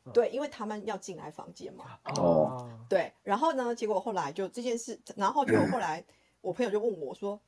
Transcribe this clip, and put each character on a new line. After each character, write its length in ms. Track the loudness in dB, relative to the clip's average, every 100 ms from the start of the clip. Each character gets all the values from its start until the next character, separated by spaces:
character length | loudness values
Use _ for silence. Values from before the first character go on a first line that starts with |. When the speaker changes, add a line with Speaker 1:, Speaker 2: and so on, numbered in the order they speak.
| 0
Speaker 1:
嗯。 80 |
Speaker 2:
对， 160 | 4 4
因 100 | 2
为 80 | -4
他 200 | -6 -8
们 180 | -6 -6
要 100 | -8
进 200 | -8 -12
来 140 | -12
房 200 | -12 -16
间 220 | -14 -14
嘛。 120 | -14 -16 -12 -6 2
Speaker 1:
哦。 520 | 6 6 4 2 -8 -12 0
Speaker 2:
对， 240 | 2 2 -4
然 120 | -2 2
后 140 | 4
呢， 200 | 2 0
结 140 | -2 0
果 120 | 0
后 140 | 0
来 180 | -2 -2
就 160 | -2 -6
这 120 | -4
件 160 | -4 -4
事， 220 | -4 -12 -12 -2
然 180 | 0
后 100 | 2
结 100 | 4 4
果 80 | 4
后 80 | 2
来 260 | -2 -4 -8 _ _ _
我 120 | -6
朋 100 | -2
友 80 | 0
就 80 | 2
问 220 | 0 -2
我 120 | -6
说 240 | -6 -6 -8